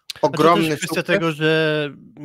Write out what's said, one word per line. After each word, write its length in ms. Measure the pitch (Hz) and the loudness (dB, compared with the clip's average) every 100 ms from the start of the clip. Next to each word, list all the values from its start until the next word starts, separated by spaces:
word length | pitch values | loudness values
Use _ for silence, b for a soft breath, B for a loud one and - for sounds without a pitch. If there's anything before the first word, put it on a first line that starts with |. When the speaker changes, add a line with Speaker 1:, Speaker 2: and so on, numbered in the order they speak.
| B - | B -4
Speaker 1:
A 40 | |
to 100 | 202 | -2
też 100 | 143 | 2
Speaker 2:
ogromny 280 | 156 175 156 147 | 4 4 0 -2
Speaker 1:
kwestia 100 | 170 | -4
Speaker 2:
sukces. 180 | 180 175 | -4 -2
Speaker 1:
tego, 260 | 190 165 | 0 0
że 600 | 151 156 160 156 151 147 139 - - | 0 0 2 0 -2 -4 -10 -20 -18